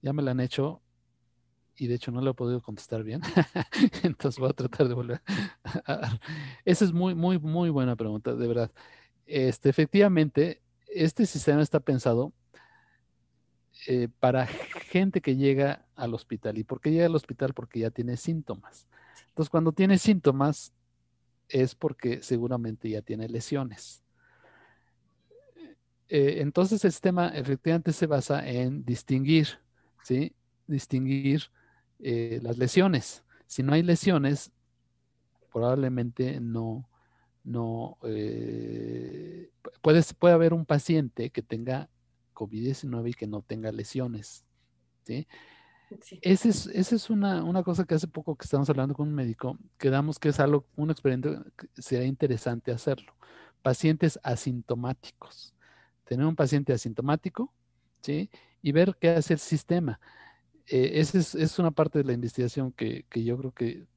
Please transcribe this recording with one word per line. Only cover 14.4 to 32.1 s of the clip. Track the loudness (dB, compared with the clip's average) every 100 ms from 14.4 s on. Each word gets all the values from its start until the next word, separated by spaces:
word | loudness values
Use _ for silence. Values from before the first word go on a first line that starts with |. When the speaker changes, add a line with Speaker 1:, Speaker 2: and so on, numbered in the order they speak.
| -2
Speaker 1:
gente | -6 -12 -14 -2 2 2 0
que | 0 2
llega | 4 4 2 -2 _ -8
al | -6
hospital. | -6 -8 -8 -6 -6
¿Y |
por | -6 -4
qué | 0
llega | 2 4
al | 2
hospital? | -4 -6 -4
Porque | -4 -8 -4
ya | -4
tiene | -4 -6 -4
síntomas. | -4 -6 -6 -12 -14 -20 _ _ _ -20 _
Entonces, | -6 0
cuando | 2 2
tiene | 4 4 6
síntomas, | 4 4 4 4 0 0 -8 _ _ _ _ _ _ _ _
es | 0 0
porque | 0 -6 -4 -6 -6
seguramente | -4 -2 -2 -4 -4 -8 -6
ya | -8
tiene | -6 -8 -6
lesiones. | -8 -4 -4 -4 -10 -20 -20 _ _ _ _ _ _ _ _ _ _ _ _ _ -20 _ _ -20 -20 _ _ _
Eh, | 2 2 2
entonces, | -2 0 2 2
el | 0
sistema | 2 0 2 -2
efectivamente | -2 -4 -2 0 0 0
se | -2 0
basa | 0 0 -4 -2
en | -2 -2 -4
distinguir, | -4 -6 -2 -2 4 4 4 -4 _ _ _ _
¿sí? | -4 -2 -2 _ _ _ -6
Distinguir, | -6 -2 -2 0 0 2 0 -2 _ _ _ _ _
eh, | -4